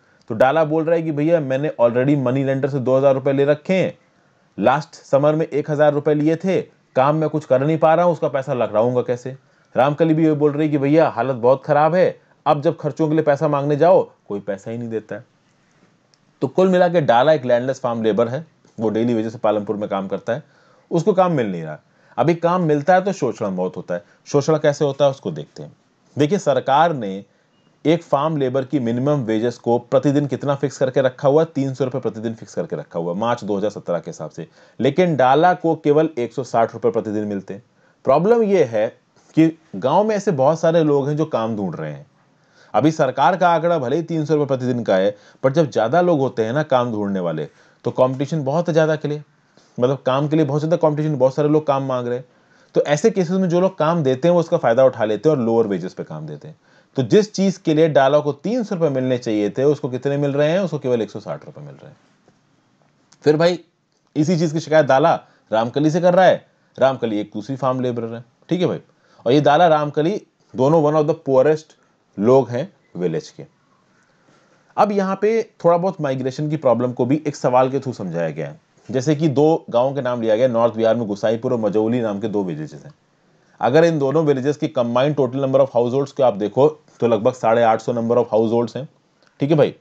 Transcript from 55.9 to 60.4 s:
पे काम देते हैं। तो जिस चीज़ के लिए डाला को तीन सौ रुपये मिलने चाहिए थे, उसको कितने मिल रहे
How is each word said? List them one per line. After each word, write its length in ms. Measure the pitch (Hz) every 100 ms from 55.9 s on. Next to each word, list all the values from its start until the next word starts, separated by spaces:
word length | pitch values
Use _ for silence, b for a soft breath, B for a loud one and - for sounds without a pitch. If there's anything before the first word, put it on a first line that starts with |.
पे 100 | -
काम 220 | 85 78 78
देते 220 | 73 76
हैं। 80 | - b b b -
तो 60 |
जिस 300 | 120 196 208
चीज़ 280 | - 196 -
के 120 | -
लिए 140 | 151 165
डाला 300 | 147 135 147
को 140 | 143
तीन 320 | 135 185 254
सौ 100 | 214
रुपये 160 | 180 160
मिलने 280 | 131 127 127
चाहिए 320 | 123 107 101
थे, 140 | -
उसको 240 | 139 143 135
कितने 280 | 123 139 143
मिल 160 | 143
रहे 180 | 139